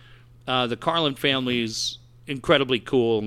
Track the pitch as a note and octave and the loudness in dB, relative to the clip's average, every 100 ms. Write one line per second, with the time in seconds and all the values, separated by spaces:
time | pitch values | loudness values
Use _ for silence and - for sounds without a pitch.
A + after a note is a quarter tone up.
0 | - - - - - B2+ B2 A#2 E3 E3 | -20 -20 -20 -16 -4 -2 -2 -2 -2 0
1 | D3+ C3+ C#3+ C3+ B2+ A#2+ A2+ A2+ - - | 0 0 0 0 0 -2 -2 -4 -6 -8
2 | - - - C#3 - D3 C3 A#2+ - C3 | -16 -20 -12 -6 2 2 4 -2 2 2
3 | A#2 A2 | 4 2